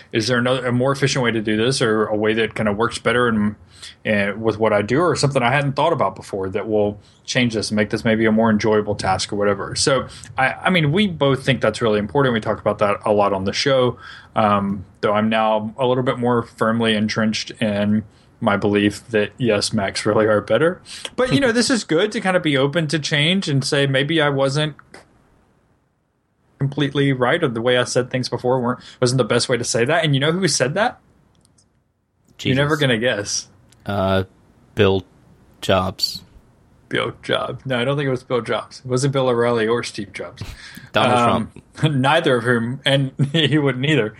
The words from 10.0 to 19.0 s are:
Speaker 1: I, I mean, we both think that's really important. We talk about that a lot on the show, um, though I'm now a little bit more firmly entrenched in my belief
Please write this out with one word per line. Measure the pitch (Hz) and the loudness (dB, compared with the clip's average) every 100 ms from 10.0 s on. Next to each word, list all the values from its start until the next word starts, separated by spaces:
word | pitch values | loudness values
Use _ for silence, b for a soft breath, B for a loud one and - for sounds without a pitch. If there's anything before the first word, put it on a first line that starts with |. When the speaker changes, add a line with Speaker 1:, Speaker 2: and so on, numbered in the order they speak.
| - B B - | -2 B B -2
Speaker 1:
I, | 131 | -2
I | - - | 0 0
mean, | 185 147 | 2 2
we | 170 214 | 2 0
both | 156 139 135 | 2 0 2
think | - 120 | 0 0
that's | 113 104 | 0 0
really | 117 107 | 0 0
important. | 101 143 135 | 0 0 0
We | 113 | 0
talk | 113 104 | -2 -2
about | 107 104 | -2 0
that | 104 101 | 0 0
a | - | 0
lot | 104 101 | 2 2
on | 98 | 0
the | 98 | -2
show, | 98 139 135 123 - B B B | -2 0 2 2 -2 B B B
um, | - 110 101 98 95 - _ | 0 2 2 0 -6 -10 _
though | 113 | 0
I'm | 104 110 | 2 2
now | 113 110 110 110 - | 2 2 0 -2 -2
a | 127 | 0
little | 127 | 0
bit | 135 123 | 0 0
more | 120 120 | 0 0
firmly | 113 - 113 113 113 107 | -2 -2 0 2 2 2
entrenched | 107 - 110 110 - - | 0 0 -2 -2 -6 -4
in | 110 101 104 107 107 b b - | -2 0 0 0 -2 b b -6
my | 113 101 | -2 0
belief | 104 101 101 101 | 2 4 2 0